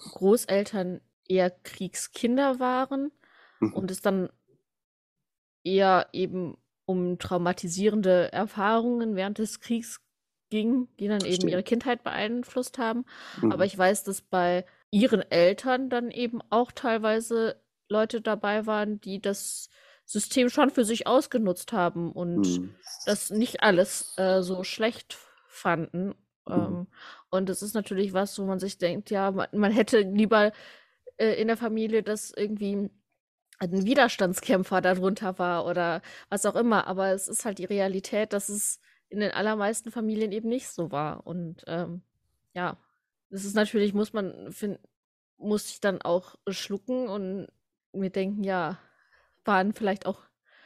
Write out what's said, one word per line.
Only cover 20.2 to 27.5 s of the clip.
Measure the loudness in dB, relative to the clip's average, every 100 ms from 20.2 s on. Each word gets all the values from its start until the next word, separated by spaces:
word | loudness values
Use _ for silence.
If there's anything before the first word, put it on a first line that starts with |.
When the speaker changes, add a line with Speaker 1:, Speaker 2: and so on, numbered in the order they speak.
| 0 2 2
Speaker 1:
schon | 4 4
für | 4 2
sich | 0 4
ausgenutzt | 2 4 0 0 0 -2
haben | 0 0 0 -6
und | -4 -2 2 2 0
Speaker 2:
Mhm. | -4 -12 -18 -8 -2
Speaker 1:
das | -2 0
nicht | 0 0 2
alles, | 4 6 4 0 -8 -2
äh, | 2 2
so | 2 -4
schlecht | -6 -2 -2 -2 -12 -20 -20 _ _
fanden. | -6 -2 0 -2 -4 -4 -6 _ _ -4
Speaker 2:
Mhm. |
Speaker 1:
Ähm, | -2 0 -4 -8 -14 -20 -20 _
und | -2
das | -2